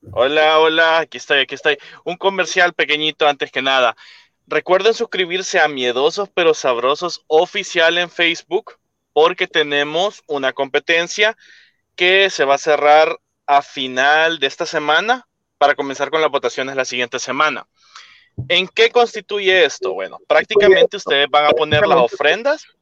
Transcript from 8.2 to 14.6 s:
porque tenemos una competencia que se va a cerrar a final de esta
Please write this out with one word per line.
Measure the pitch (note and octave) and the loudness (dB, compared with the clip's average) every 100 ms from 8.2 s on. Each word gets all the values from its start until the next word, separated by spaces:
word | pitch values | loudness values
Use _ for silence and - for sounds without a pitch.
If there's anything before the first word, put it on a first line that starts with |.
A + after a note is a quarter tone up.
| E3+ E3 - F#3 - - _ _ _ | -2 -2 -4 -6 -6 -20 _ _ _
porque | - D#3+ F3+ F3+ | 2 2 2 -4
tenemos | E3+ D3 C#3+ C#3+ D#3 G3 - _ | -2 -2 -2 -2 -2 -4 -6 _
una | C#3+ C3 | -4 -4
competencia | - C#3+ D3 - E3+ E3+ - G#3 A3 - - _ _ _ - | -4 -2 -4 0 -2 -2 0 -2 -2 -18 -20 _ _ _ -2
que | F3+ F#3+ G3 | 2 4 2
se | - C#3 | 0 0
va | C#3 | 0
a | |
cerrar | - C#3+ D3 D3+ D#3+ - _ _ - | 2 2 4 4 4 -2 _ _ 0
a | C#3+ | 0
final | C#3+ - C3 B2+ C3+ D#3 D#3+ E3 | 0 -10 -8 -2 2 2 0 0
de | C3+ | -6
esta | - | -4